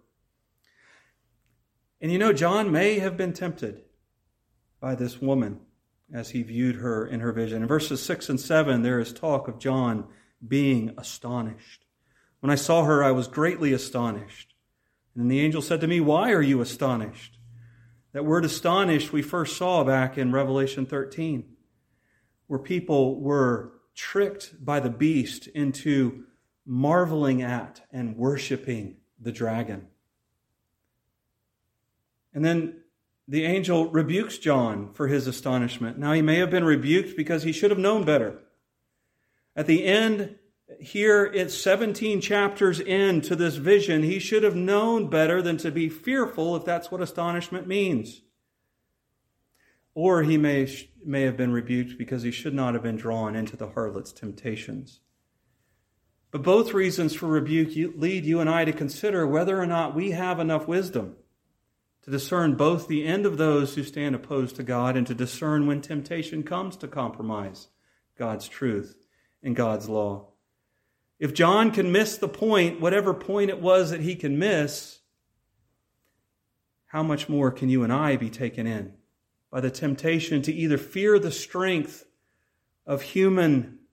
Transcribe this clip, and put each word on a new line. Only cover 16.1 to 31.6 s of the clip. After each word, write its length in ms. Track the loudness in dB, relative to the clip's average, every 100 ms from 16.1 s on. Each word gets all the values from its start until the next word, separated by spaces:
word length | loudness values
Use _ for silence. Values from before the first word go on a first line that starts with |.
| 4 4
are 100 | 4
you 200 | 4 2
astonished?'" 760 | 0 -2 -2 -2 -4 -12 -20 _ -20 -20 -20 _ -20 _ _
That 140 | -6 0
word 180 | 2
astonished 680 | 2 0 2 2 4 2 2
we 80 | -2
first 340 | -2 -2 -4 -2
saw 300 | 0 2 4
back 320 | 4 2 0
in 160 | 0
Revelation 520 | 0 2 0 0 -2 -4
thirteen, 720 | -4 -6 -6 -4 -4 -8 -18 _ _ _ _ _ _ _ _ -8
where 120 | -8
people 640 | -4 -4 2 4 4 2
were 500 | 0 2 2 0 -4 -18 _ -14
tricked 680 | -6 0 0 -2 -16 -14 -4
by 160 | -2
the 80 | -2
beast 580 | 0 2 2 -2 -6 -12
into 800 | -4 -4 -2 0 2 2 0 -16 _ _ _ -6
marveling 760 | 0 2 4 2 2 2 0
at 460 | 0 -4 -6 -16 _
and 280 | -8 -8 -2
worshiping 800 | -2 -2 -4 -6 -6 -8 -8 -14 _ _
the 140 | -10
dragon. 560 | -6 -4 -4 -4 -8 -14 _ _ _ _ _ _ _ _ _ _ _ _ _ _ _ _ _